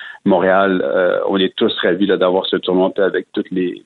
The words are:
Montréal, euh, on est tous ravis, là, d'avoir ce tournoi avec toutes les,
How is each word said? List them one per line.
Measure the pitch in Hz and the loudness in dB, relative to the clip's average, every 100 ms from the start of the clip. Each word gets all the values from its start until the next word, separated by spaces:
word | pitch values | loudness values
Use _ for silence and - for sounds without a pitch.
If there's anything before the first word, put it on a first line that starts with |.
| - - 101 | -18 -4 0
Montréal, | 92 92 95 98 92 | 2 4 2 2 0
euh, | - 92 90 92 98 | 0 0 0 0 -2
on | 98 | 0
est | 95 - | -2 0
tous | 110 - | -2 0
ravis, | 104 87 98 | -2 0 0
là, | 90 | 2
d'avoir | 92 92 90 | 2 0 0
ce | 92 | -2
tournoi | 95 92 92 92 | 0 0 0 0
avec | 95 87 - | -2 -2 -4
toutes | 107 - | -8 -6
les, | 92 87 98 | -4 -4 -8